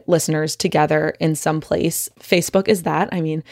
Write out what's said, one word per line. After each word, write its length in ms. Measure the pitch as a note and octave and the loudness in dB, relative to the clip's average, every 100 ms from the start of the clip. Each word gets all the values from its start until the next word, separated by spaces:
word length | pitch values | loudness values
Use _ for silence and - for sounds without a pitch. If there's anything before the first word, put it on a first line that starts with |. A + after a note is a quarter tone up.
| - | 0
listeners 500 | E3+ - D#3 D#3 - | 2 2 -2 -2 -2
together 600 | F#3 D#3+ D3+ D#3 D#3 - | 0 2 2 2 0 0
in 140 | E3 | -2
some 260 | D#3 - D#3 | 0 -2 -2
place? 480 | - D3+ E3 - - - | -2 -2 0 -2 -8 -12
Facebook 480 | - F#3 E3 F#3+ F#3+ | 0 0 2 0 2
is 160 | G3 | 0
that. 260 | E3 D#3 F#3+ | 0 -2 -2
I 80 | F3+ | -2
mean, 240 | D#3+ D#3 - | -4 -4 -8